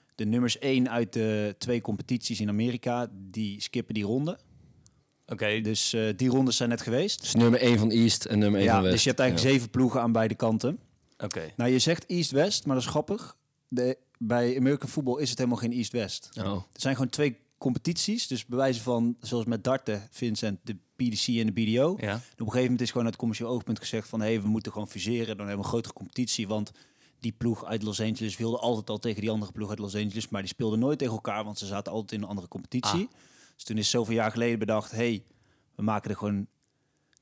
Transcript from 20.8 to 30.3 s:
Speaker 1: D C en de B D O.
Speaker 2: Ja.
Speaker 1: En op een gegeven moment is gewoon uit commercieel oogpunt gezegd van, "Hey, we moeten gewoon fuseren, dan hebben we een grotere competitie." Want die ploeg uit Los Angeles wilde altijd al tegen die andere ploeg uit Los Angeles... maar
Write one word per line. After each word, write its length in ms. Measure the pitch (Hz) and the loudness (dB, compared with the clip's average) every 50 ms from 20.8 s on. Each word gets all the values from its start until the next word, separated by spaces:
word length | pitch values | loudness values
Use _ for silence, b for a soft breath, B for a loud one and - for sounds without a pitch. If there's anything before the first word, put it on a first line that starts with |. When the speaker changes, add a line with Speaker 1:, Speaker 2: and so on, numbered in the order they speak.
| _ _ _ - 127 120 107 | _ _ _ -2 -2 -2 -2
Speaker 1:
D 100 | 107 - | -2 -2
C 20 | 131 | -2
en 260 | 117 117 110 110 92 | 0 0 0 0 0
de 80 | 117 113 | 0 0
B 100 | 107 113 | 2 2
D 40 | 123 | 2
O. 180 | 143 170 - - | 2 2 0 -2
Speaker 2:
Ja. 100 | 110 101 | -4 -4
Speaker 1:
En 40 | 101 | -4
op 60 | 117 B B B - | -4 B B B -8
een 60 | 117 | -6
gegeven 140 | 104 117 127 | -2 0 2
moment 180 | 127 123 123 113 | 2 2 2 0
is 100 | 123 - | 0 -2
gewoon 160 | - 123 117 | -2 -2 -2
uit 100 | 113 - | -2 -2
commercieel 320 | - 120 113 104 - 117 113 | -2 -4 -4 -2 -4 -4 -4
oogpunt 300 | 127 117 - - 110 - | -4 -4 -4 -4 -6 -6
gezegd 300 | - - - 110 - - | -4 -6 -6 -6 -6 -6
van, 120 | - 110 | -4 -2
"Hey, 220 | 107 110 113 107 | 0 0 0 0
we 60 | 98 107 | 0 0
moeten 240 | 110 107 - 110 | 0 -2 -2 -6
gewoon 160 | - 107 104 - | -8 -8 -10 -8
fuseren, 380 | - 95 87 110 120 117 113 | -8 -6 -4 -2 -2 -2 -2
dan 100 | 110 104 95 101 | -4 -6 -8 -8
hebben 100 | 101 101 | -8 -6
we 60 | 101 | -6
een 60 | 98 - | -4 -2
grotere 260 | 120 117 113 - - | -2 -2 -4 -4 -10
competitie." 540 | - 95 - - 127 123 - - - 107 95 | -14 -16 -10 -6 -4 -4 -2 -2 -4 -2 -2
Want 220 | 107 107 104 - - b b b b b b b b b | -2 -2 -2 -4 -8 b b b b b b b b b
die 120 | 117 113 | -8 -6
ploeg 320 | - - 113 120 110 - - | -6 -2 -2 -2 -2 -2 -4
uit 180 | 82 113 107 | -6 -4 -4
Los 180 | 104 107 98 107 | -4 -4 -4 -2
Angeles 360 | 110 110 107 - 110 107 95 | -2 -2 -2 -2 -4 -6 -4
wilde 200 | - 117 113 120 - | -4 -2 -2 -2 0
altijd 320 | 113 120 120 110 104 - | 0 0 0 0 -2 -6
al 80 | 110 107 | -6 -4
tegen 220 | - 117 101 101 | -4 -4 -4 -2
die 100 | 101 113 | -2 -2
andere 220 | 107 107 107 - | -2 -2 -4 -6
ploeg 160 | - 107 107 98 | -8 -8 -6 -6
uit 80 | 107 104 | -6 -6
Los 160 | 104 98 98 | -6 -6 -4
Angeles... 340 | 104 104 104 95 113 - | -2 -2 -2 -4 -6 -6
maar 120 | - | -6